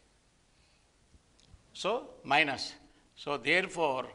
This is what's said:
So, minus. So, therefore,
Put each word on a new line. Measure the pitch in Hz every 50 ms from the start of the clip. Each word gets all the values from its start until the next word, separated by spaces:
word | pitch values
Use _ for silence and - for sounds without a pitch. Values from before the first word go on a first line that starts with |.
| _ _ _ _ _ _ _ _ _ _ _ _ _ _ _ _ _ _ _ _ _ _ - - _ _ _ _ _ - - - _ _ -
So, | - - 180 220 254 - - - - -
minus. | 131 139 151 160 143 123 117 - - - - - - _ _ _ _ _
So, | - - 151 147 135
therefore, | 120 143 160 180 190 185 147 165 165 147 131 131 123 123 -